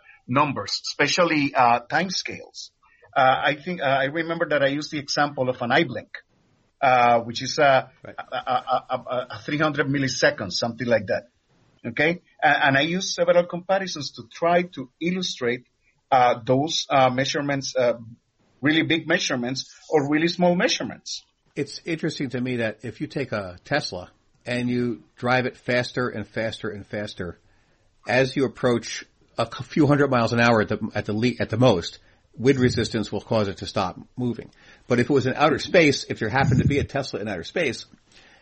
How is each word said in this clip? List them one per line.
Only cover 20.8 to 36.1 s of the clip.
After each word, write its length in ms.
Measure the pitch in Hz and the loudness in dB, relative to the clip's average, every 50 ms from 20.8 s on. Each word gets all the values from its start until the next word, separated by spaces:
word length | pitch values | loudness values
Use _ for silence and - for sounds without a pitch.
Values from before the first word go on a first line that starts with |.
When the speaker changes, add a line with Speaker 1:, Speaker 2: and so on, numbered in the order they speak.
| 143 104 - - - - - - - _ _ _ _ _ _ | -6 -8 -10 -14 -14 -14 -16 -16 -16 _ _ _ _ _ _
Speaker 2:
It's 260 | - 143 - - - - | -8 -8 -8 -10 -12 -10
interesting 440 | - 165 156 - 160 143 - 143 123 | -8 -6 -4 -4 -4 -4 -4 -6 -6
to 100 | 131 123 | -4 -4
me 180 | 123 127 127 | -4 -4 -2
that 220 | 117 113 110 104 - - | -2 -2 -4 -6 -8 -12
if 180 | 117 107 - | -12 -10 -10
you 60 | 151 | -10
take 240 | - - - 135 - 117 | -8 -6 -6 -6 -4 -6
a 240 | 107 98 90 87 87 - | -6 -6 -8 -12 -14 -6
Tesla 460 | - 139 147 - - 101 90 90 - _ _ _ _ _ _ - | -4 -2 -2 -2 -4 -8 -12 -12 -14 _ _ _ _ _ _ -8
and 240 | 117 123 123 120 123 | -6 -4 -2 -2 -2
you 340 | 123 123 123 123 110 - - _ _ | 0 0 0 -2 -4 -6 -12 _ _
drive 280 | - - 123 127 127 123 | -4 -2 0 2 2 0
it 100 | 127 - | -2 -6
faster 500 | - - - 123 123 123 - - 135 123 120 | -8 -4 -2 -2 -2 -2 -2 -4 -6 -4 -4
and 160 | - 110 101 | -6 -8 -10
faster 420 | - - 113 113 113 107 - - 107 | -8 -6 -6 -6 -6 -6 -8 -10 -10
and 160 | 101 101 95 | -10 -12 -12
faster, 540 | - - 104 104 104 - - 95 85 82 _ _ _ _ _ _ _ _ _ _ _ _ _ - | -10 -10 -8 -8 -8 -10 -10 -10 -10 -10 _ _ _ _ _ _ _ _ _ _ _ _ _ -4
as 280 | - 120 127 135 131 - | 0 2 2 2 0 0
you 80 | 143 135 | -2 -2
approach 580 | 123 - - - 127 120 113 113 - - - - - _ _ _ _ _ | -2 -2 -2 0 0 0 0 -2 -6 -12 -12 -14 -18 _ _ _ _ _
a 80 | - 113 - - | -6 -4 -4 -6
c-, 100 | - 131 | -10 -12
few 200 | - - 160 151 | -2 0 2 4
hundred 240 | 135 147 139 143 135 | 4 4 4 4 4
miles 220 | 131 120 117 104 | 2 2 2 2
an 80 | 117 117 | 2 4
hour 220 | 117 120 117 110 | 4 6 6 4
at 80 | 104 - | 4 2
the, 100 | 107 101 107 101 - | -2 -4 -6 -6 -6
at 100 | 104 101 | -6 -4
the 80 | - 104 | -4 -2
le-, 200 | 110 117 123 117 - | 0 0 0 0 -2
at 80 | 104 - | -2 4
the 80 | 110 | 6
most, 420 | 110 127 131 104 85 85 - - - _ _ _ _ _ _ _ | 8 8 8 6 4 0 -6 -10 -16 _ _ _ _ _ _ _
wind 200 | - 110 131 143 - | 2 4 4 4 6
resistance 520 | 127 120 - - 110 - - 113 101 - | 4 2 2 0 -2 0 -2 -2 -2 -2
will 80 | - 101 | -6 -6
cause 280 | - - 120 110 104 98 | -4 -2 0 0 0 -2
it 80 | 92 | -4
to 80 | - 101 | -8 -10
stop 340 | 90 - 107 98 90 - 90 90 - _ | -6 -4 -2 -2 -2 -6 -10 -18 -14 _
moving. 340 | 127 123 120 113 - - - _ _ - - - - _ | -6 -4 -4 -4 -6 -10 -16 _ _ -20 -20 -20 -12 _
But 120 | - 127 120 | 0 2 2
if 100 | 117 - | 2 4
it 40 | 143 | 2
was 120 | 135 110 | 2 2
in 80 | 131 120 | 0 2
outer 260 | 120 143 160 139 104 | 2 2 2 2 0
space, 460 | - - - 185 165 147 131 - - | 0 2 4 6 6 6 4 0 -4
if 120 | - | -8